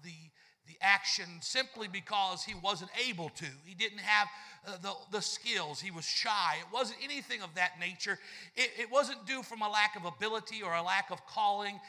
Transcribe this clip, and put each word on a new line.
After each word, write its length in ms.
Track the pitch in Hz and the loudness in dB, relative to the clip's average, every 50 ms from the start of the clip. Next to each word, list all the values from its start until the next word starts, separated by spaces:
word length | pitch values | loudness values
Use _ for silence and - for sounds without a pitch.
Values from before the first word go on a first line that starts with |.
the, 120 | 143 175 165 160 160 160 _ _ - - _ _ _ - | -16 -14 -14 -14 -16 -20 _ _ -20 -20 _ _ _ -20
the 80 | 165 - | -8 2
action 440 | - 190 202 190 - - - - 190 170 175 170 | 6 6 6 6 6 2 0 0 -2 -6 -10 -8
simply 460 | 156 - - 254 262 262 - 226 220 202 | -6 0 2 2 0 0 -2 -6 -6 -4
because 560 | 180 196 - - 214 202 196 190 180 175 - | -4 -6 -4 0 2 2 2 2 0 -2 -4
he 100 | - 214 | -6 -8
wasn't 380 | 185 165 196 208 165 180 180 - 220 247 254 | -2 0 0 0 0 -2 -6 -2 -2 0 0
able 220 | 233 170 170 147 | 0 -2 -4 -6
to. 160 | - - 165 147 131 139 147 | -6 -6 -8 -8 -8 -10 -16
He 80 | 170 196 | -18 -4
didn't 260 | 175 220 220 208 208 | -2 -2 -2 -2 -4
have, 280 | 185 202 214 208 208 208 - - - - - - - 196 | 2 4 6 6 6 4 0 -10 -14 -16 -18 -16 -10 -10
uh, 100 | 196 180 170 | -10 -6 -6
the, 100 | 196 196 196 - - | -6 -6 -6 -8 -2
the 100 | 196 208 | -2 0
skills. 600 | 185 - - - - 233 233 196 170 151 147 131 | 0 0 -4 -2 -2 0 2 2 2 0 -4 -6
He 80 | 151 190 | -6 -8
was 160 | 175 165 151 | -8 -6 -4
shy. 520 | - - - - 233 214 208 185 165 151 156 | 0 0 2 2 2 4 4 4 4 2 2
It 80 | 170 170 | -2 -4
wasn't 280 | 196 240 262 214 - - 254 | 0 0 0 0 -2 -6 -6
anything 380 | 277 294 285 - - 247 226 | -6 -6 -6 -6 -6 -6 -6
of 140 | 202 175 156 | -6 -6 0
that 240 | 185 180 180 175 170 | 2 2 2 2 -2
nature. 400 | 175 180 185 170 - 202 196 - - - - - - - _ | -6 -6 -4 -4 -2 -2 -2 -4 -4 -14 -16 -14 -16 -12 _
It, 140 | - 254 233 - 214 | 2 2 2 2 -2
it 140 | 240 220 | -4 2
wasn't 340 | 240 277 285 233 277 240 214 | 4 4 4 4 0 -8 -4
due 160 | 190 269 262 | -4 -4 -4
from 220 | 233 - 233 220 214 | -4 -8 -6 -2 -2
a 60 | 214 | 2
lack 260 | 208 214 208 214 - | 6 6 6 6 4
of 100 | 208 170 | 0 -6
ability 560 | 175 147 123 202 220 220 220 202 - 226 220 | -6 -4 -2 -2 0 0 -2 -4 -4 -8 -6
or 140 | 208 185 170 | -4 0 0
a 80 | 170 170 | 0 2
lack 260 | 180 190 196 196 - | 2 2 2 2 0
of 160 | 185 - - | -4 -8 -8
calling. 540 | - - 208 214 202 202 202 208 202 202 190 - | -6 -2 2 4 4 4 2 0 -4 -4 -6 -12